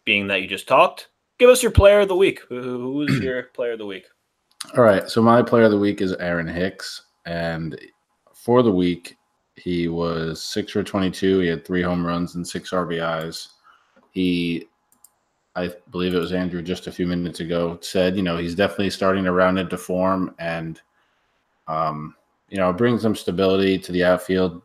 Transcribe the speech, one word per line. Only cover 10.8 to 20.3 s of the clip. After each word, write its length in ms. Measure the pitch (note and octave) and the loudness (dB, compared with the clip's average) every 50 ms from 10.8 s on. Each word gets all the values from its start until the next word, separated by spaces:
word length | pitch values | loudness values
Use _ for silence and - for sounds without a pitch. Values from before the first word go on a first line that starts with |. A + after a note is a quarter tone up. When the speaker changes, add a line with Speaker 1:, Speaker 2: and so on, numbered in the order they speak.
| F#2 | -4
Speaker 2:
twenty-two. 560 | - - G2 F#2+ F#2 F2 - G2 F#2+ F#2+ F#2+ | -4 -2 -2 -2 -2 -4 -2 0 2 2 2
He 80 | F2+ E2+ | 2 0
had 180 | E2 E2 - | -2 -4 -6
three 160 | - F#2 F2+ | -4 -2 -2
home 240 | F2 F2+ F2+ F2 F2 | 0 0 0 -2 -2
runs 300 | E2+ F2 F2 F2 E2 - | -2 -4 -4 -4 -6 -8
and 120 | F2 E2+ - | -8 -10 -8
six 260 | - F2+ - - F#2 | -10 -10 -8 -6 -4
R 120 | F#2 F2 | -4 -4
B 120 | E2 E2+ E2 | -4 -4 -4
Is. 520 | E2 E2 E2 D#2+ D#2+ E2 D#2+ - - - _ _ _ _ _ _ _ _ _ _ _ _ | -4 -4 -4 -6 -6 -8 -10 -12 -16 -18 _ _ _ _ _ _ _ _ _ _ _ _
He, 560 | - F#2+ F#2 F2+ F2 F2 F2 E2+ E2+ D#2 - - _ _ _ _ _ _ _ - _ _ _ _ _ _ _ _ - | -4 -2 -2 0 0 0 -2 -4 -4 -6 -8 -12 _ _ _ _ _ _ _ -20 _ _ _ _ _ _ _ _ -8
I 180 | F2+ F2+ F2 - - _ _ | -6 -6 -6 -8 -10 _ _
believe 220 | - F2 F2+ F2+ F2+ | -6 -4 -2 0 0
it 60 | F2 | -2
was 140 | E2+ E2+ F#2 | -2 -2 -2
Andrew 280 | F2+ F2+ F2 F2 F2 | -4 -4 -4 -6 -6
just 260 | D#2+ F2 F2+ - - - | -6 -6 -6 -6 -8 -10
a 40 | |
few 140 | - - F2+ | -6 -4 -4
minutes 340 | F2 F2 F2 F2 E2+ - - | -2 -2 -4 -4 -6 -8 -8
ago, 360 | E2+ E2 F2 E2+ E2+ E2+ E2 - | -6 -4 -2 -2 -2 -4 -6 -8
said, 340 | - - - F#2+ F#2 F#2 F#2 | -10 -4 0 0 0 2 0
you 60 | G2+ | -2
know, 160 | F#2+ F2 E2+ E2+ | -2 -2 -2 -4
he's 180 | F2 E2+ E2+ | -4 -4 -2
definitely 340 | F2+ G2 F#2+ - - G2 F#2+ | 0 0 0 0 -2 -4 -4
starting 360 | - - G2+ F#2+ F#2+ G2 F#2+ | -2 -2 0 0 0 0 0
to 80 | F2+ F2+ | 0 2
round 260 | F#2 F#2 F#2 F#2 F#2+ | 2 2 2 2 0
into 180 | F2+ E2+ F2+ F2 | -2 -4 -6 -8
form, 560 | - - F2+ F2+ F#2 F#2 F#2+ F#2 F2+ - | -8 -6 -2 0 0 0 0 -2 -4 -6